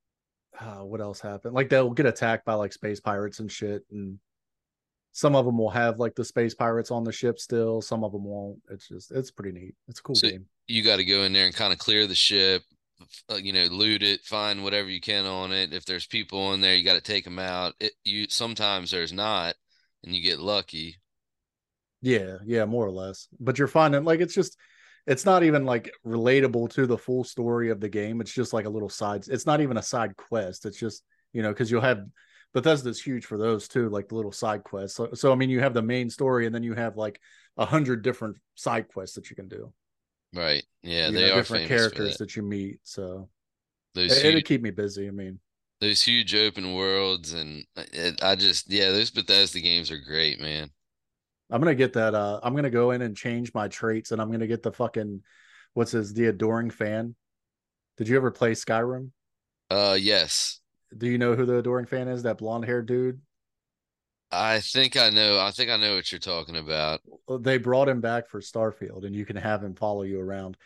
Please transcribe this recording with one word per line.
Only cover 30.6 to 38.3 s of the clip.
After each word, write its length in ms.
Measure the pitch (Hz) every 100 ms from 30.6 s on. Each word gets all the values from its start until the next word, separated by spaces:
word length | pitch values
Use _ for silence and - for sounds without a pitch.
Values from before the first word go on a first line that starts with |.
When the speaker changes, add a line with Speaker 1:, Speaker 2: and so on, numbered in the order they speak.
| 107
Speaker 1:
It's 120 | -
just, 260 | 113 - _ _ _
you 80 | 117
know, 120 | 107
'cause 180 | 104 113
you'll 100 | 117
have, 260 | 131 107 98 - _ _ _
Bethesda's 480 | 127 135 151 127 110
huge 240 | - 123 -
for 120 | 107
those 300 | 113 110 -
too, 220 | 131 113
like, 200 | 101 98
the 60 | 113
little 160 | 104
side 320 | - 113 107
quests. 340 | - 98 98 -
So, 160 | 117
so, 180 | 123 139
I 40 | 127
mean, 140 | 131
you 120 | 127
have 120 | 135
the 80 | 120
main 280 | 113 123 120
story, 360 | - 135 123 117
and 80 |
then 100 | 117
you 100 | 117 110
have, 220 | 117 104
like, 220 | 107 - _ _ _ -
a 80 | 110
hundred 380 | 160 135 120
different 340 | 123 120 110